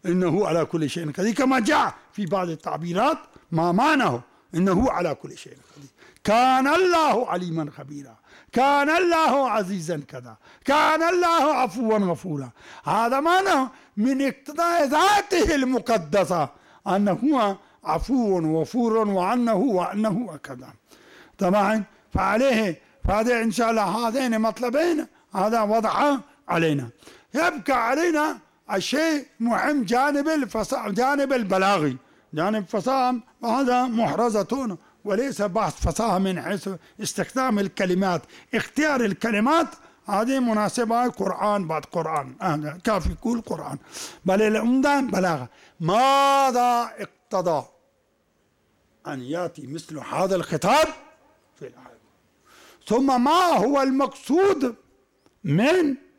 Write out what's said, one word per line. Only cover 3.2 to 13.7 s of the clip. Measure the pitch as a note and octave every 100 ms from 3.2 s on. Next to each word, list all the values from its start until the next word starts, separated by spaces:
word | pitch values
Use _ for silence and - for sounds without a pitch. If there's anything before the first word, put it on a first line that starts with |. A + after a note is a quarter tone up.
| - - _
ما | D#3+ F3
معناه | F3+ C#4+ D4+ G3+ A#2+ - _ _ E3
إنه | F#3+ F3+ A#3+
على | - F3 C3+
كل | C#3 -
شيء | B2+ - _ -
قدير. | C#3 _ - _
كان | - A3 B3+ C4 C4+
الله | E4 F#4 E4+ D4+ G#3+ A#3+
عليما | F3+ F3+ E3 D3 -
خبيرا، | C3+ D3 C3 A2 _ - _
كان | A#3+ C4+ C#4+ C#4+
الله | E4 F4+ E4 D#4 C4+ C4
عزيزا | G#3+ F#3 G3 D#3+ D#3+ C#3+
كذا، | C3+ B2 A2 - - -
كان | D4 D4+ D#4
الله | E4 F4+ F4 E4 C#4
عفوا | C4+ B3+ F#3+ A3 A3
غفورا. | F#3+ E3 F#3 D3 B2+ - - -
هذا | - G3 A#3 C4+
معنى | D#4+ F#4 G4 D4+ C4